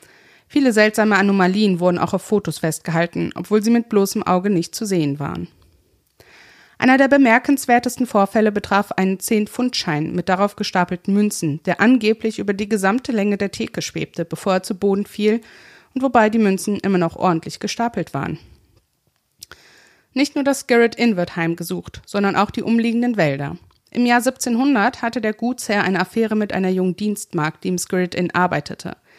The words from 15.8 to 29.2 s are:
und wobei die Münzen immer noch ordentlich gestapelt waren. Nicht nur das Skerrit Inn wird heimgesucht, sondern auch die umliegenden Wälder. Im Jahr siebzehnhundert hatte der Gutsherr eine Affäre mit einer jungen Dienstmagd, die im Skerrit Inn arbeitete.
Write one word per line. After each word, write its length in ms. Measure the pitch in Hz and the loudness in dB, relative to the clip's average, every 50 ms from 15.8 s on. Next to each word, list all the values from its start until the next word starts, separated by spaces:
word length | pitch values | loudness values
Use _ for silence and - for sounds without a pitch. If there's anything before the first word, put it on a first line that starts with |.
| _ _ - | _ _ -4
und 80 | 254 | -2
wobei 280 | 262 269 - 240 214 214 | 0 2 4 4 4 4
die 80 | 214 226 | 4 2
Münzen 380 | 214 196 190 185 - 214 202 - | 2 2 2 0 -2 -4 -4 -2
immer 180 | - 196 196 | 0 0 2
noch 200 | 180 170 165 - | 2 0 0 -2
ordentlich 420 | - - 185 170 160 - - - - | 0 0 0 0 0 -4 -8 -10 -8
gestapelt 540 | - 202 - - 233 233 - 196 160 - - | -8 -6 -4 -4 -4 -4 -4 -6 -6 -6 -6
waren. 260 | 139 - - 156 - - - - _ _ _ _ _ _ _ _ _ _ _ _ _ _ _ _ _ - - - - _ _ _ _ _ _ _ _ _ _ - | -6 -6 -6 -8 -10 -14 -20 -20 _ _ _ _ _ _ _ _ _ _ _ _ _ _ _ _ _ -20 -20 -20 -20 _ _ _ _ _ _ _ _ _ _ -4
Nicht 220 | 254 285 - - | -2 -2 -2 -2
nur 80 | 294 269 | -2 0
das 180 | 277 269 - | 0 -2 -2
Skerrit 340 | - - 240 233 233 226 - | 0 2 4 4 4 2 2
Inn 200 | - 240 233 208 | 0 0 2 2
wird 200 | 175 175 - - | 0 -2 -4 -4
heimgesucht, 640 | 175 165 165 165 - 170 - 180 175 - - - - - | -4 -2 -2 -2 -4 -6 -8 -8 -8 -10 -12 -16 -20 -12
sondern 300 | - - 202 202 196 - | -6 -4 -2 0 0 2
auch 160 | - 202 - | 0 0 0
die 120 | - 233 - | -2 -4 -2
umliegenden 540 | - 233 233 226 233 226 233 240 247 226 | 0 2 2 2 0 0 0 0 0 0
Wälder. 400 | 208 165 147 135 143 143 147 165 175 _ _ _ _ _ _ | 2 0 0 0 -2 -6 -8 -10 -12 _ _ _ _ _ _
Im 140 | - 233 247 | -2 0 2
Jahr 160 | 240 240 247 | 2 2 2
siebzehnhundert 800 | 220 262 254 - - 254 233 226 269 294 277 214 196 247 262 - | 2 0 -2 -2 -2 -2 0 0 2 2 2 2 2 0 0 -2
hatte 200 | - 233 233 - | -4 -4 -4 -2
der 120 | 214 214 220 | -4 -4 -4
Gutsherr 500 | - 226 240 254 - - - 208 208 - | -2 -4 -4 -4 -4 -4 -2 0 0 0
eine 160 | 190 196 170 | 0 0 0
Affäre 360 | 180 - - 226 226 214 214 | -2 -2 -2 -2 0 0 0
mit 180 | 214 214 208 - | -2 -2 -2 -2
einer 160 | - 190 185 | -2 -2 0
jungen 260 | 185 185 185 185 175 | 0 0 0 0 -2
Dienstmagd, 680 | - 208 208 202 - - - - 165 151 156 - _ - | -2 -4 -4 -4 -6 -8 -8 -6 -4 -4 -4 -6 _ -6
die 60 | 185 | -4
im 80 | 185 | -4
Skerrit 380 | 175 - - 185 180 180 175 - | -4 -4 -2 -2 -2 -2 -2 -2
Inn 160 | - 180 170 - | -2 -2 -2 0
arbeitete. 640 | 175 180 175 147 147 - - - - - - - - _ _ _ _ | 0 0 0 0 -4 -6 -8 -12 -12 -12 -14 -14 -14 _ _ _ _